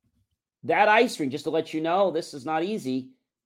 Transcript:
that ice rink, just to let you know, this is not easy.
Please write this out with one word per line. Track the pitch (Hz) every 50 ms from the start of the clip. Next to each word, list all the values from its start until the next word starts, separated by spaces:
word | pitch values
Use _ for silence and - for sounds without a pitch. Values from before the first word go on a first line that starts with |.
| _ _ _ _ _ _ _ _ _ _ _ _ -
that | 123 165 175 208 214
ice | 214 226 240 240 - -
rink, | 156 131
just | 123 147 -
to | 160
let | 147 160 156 - -
you | 156
know, | 160 165 170 196 202 185
this | 147 160 170 - -
is | 147 120
not | 147 160 160 170
easy. | 196 220 202 135 131 131 131 127 - _ _ _ _ _ _ _